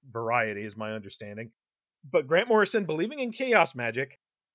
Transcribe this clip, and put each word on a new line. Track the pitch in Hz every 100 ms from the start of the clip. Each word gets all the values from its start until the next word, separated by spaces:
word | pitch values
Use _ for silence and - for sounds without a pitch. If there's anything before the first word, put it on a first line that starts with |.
| 135
variety | 117 113 120 110 101
is | 107 104
my | 107
understanding. | 110 98 - 104 104 113 _ _ _ _ _ 139
But | 165 135
Grant | 170 240
Morrison, | 214 196 220
believing | 170 156 214 294
in | 247
chaos | 220 262 214 160
magic, | 123 117 117 139 - _ _ _